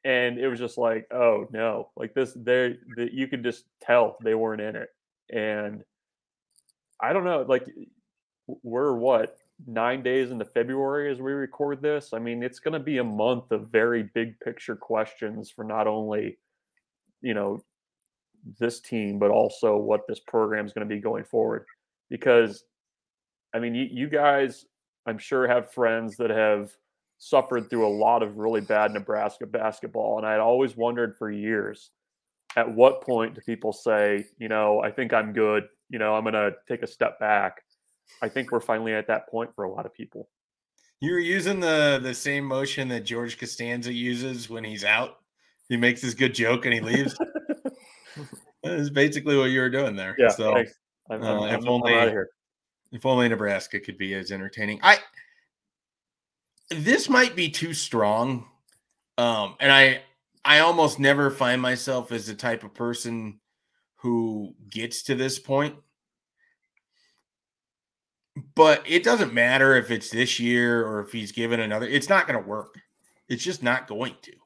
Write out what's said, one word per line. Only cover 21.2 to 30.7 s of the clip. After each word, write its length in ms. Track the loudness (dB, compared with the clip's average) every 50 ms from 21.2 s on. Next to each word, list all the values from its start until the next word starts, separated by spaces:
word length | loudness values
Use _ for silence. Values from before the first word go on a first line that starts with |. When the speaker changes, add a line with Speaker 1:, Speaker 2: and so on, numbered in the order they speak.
Speaker 1:
forward. 420 | -6 _ -2 0 0 0 -2 -6 -10 _ -20 _ _ _ _ _ _ _
Because, 540 | -12 -2 2 6 6 6 6 4 -2 -12 _ _ _ _ _ _ _ _ _ _ _ _ _ _ _ _ _ _ -6
I 60 | -6
mean, 160 | -4 -4 -4
you, 100 | -4 -6 -6
you 180 | -6 -8 -6 -2
guys, 580 | 0 2 4 4 4 4 0 0 -2 -12 -20 _ _ _ _ _ _ _ _
I'm 120 | -8 -8 -8
sure, 280 | -6 -2 0 0 2
have 260 | 4 2 0 0 -4
friends 440 | -4 0 0 0 0 -2 -4 -8 -6
that 140 | -4 -4 -2
have 420 | 0 2 2 2 2 0 -2 -10 -16 _ _ _ _ _ _ _ _ _
suffered 520 | -6 2 2 2 2 2 -4 -6 -4 -4
through 160 | 0 0 2
a 100 | 2 2
lot 280 | 2 2 4 4 2 0
of 120 | -2 -6
really 240 | -4 -4 -2 -2 -2
bad 320 | -2 0 0 2 2 0
Nebraska 540 | -2 -6 -6 -4 -4 -2 -2 -4 -6 -8 -12
basketball. 720 | -8 -6 -4 -4 -4 -6 -6 -14 -8 -6 -4 -2 -2 -2 -2
And 80 | -2
I'd 140 | 0 0 2
always 360 | 4 4 4 4 2 0